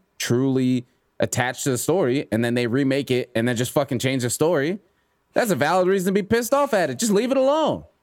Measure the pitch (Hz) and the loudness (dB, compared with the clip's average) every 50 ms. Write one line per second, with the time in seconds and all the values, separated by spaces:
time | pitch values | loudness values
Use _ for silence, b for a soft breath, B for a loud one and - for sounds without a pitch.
0 | _ _ _ _ - - 120 123 135 135 127 131 127 127 127 123 123 - _ _ | _ _ _ _ -2 0 0 0 2 0 0 0 0 0 0 -2 -4 -8 _ _
1 | _ _ _ _ - - - - 123 127 127 - - 143 127 120 - - 160 196 | _ _ _ _ -4 -2 0 -2 -2 -2 -4 -4 -4 -2 -2 -2 0 0 0 2
2 | 170 123 127 143 - - 104 110 120 117 120 123 123 113 113 139 143 135 135 143 | 2 0 0 -2 -2 -2 -2 -2 0 0 0 0 0 0 0 0 0 0 0 -2
3 | 131 - 123 123 123 - _ 113 113 123 123 107 127 127 - 156 139 - 135 110 | 0 0 -2 -2 -2 -2 _ -2 0 0 0 0 -2 0 0 -2 0 0 -2 -2
4 | - 131 135 131 120 120 - - 151 165 180 143 135 160 196 - - _ _ _ | -2 -2 -2 -2 -2 -4 -2 0 0 2 2 0 0 -2 -4 -8 -12 _ _ _
5 | _ _ _ _ _ _ _ - 247 214 175 127 143 151 175 190 185 180 196 196 | _ _ _ _ _ _ _ -2 0 0 0 0 2 2 2 2 2 2 2 0
6 | 175 196 185 208 185 202 226 233 247 226 277 277 285 254 233 196 170 139 127 123 | 0 0 0 0 0 0 0 -2 0 0 2 2 2 2 2 0 0 0 -2 -2
7 | 226 226 196 202 240 240 254 269 262 269 294 320 311 226 123 82 76 - _ _ | 0 0 2 2 2 2 2 2 2 2 2 2 0 0 -2 -4 -6 -14 _ _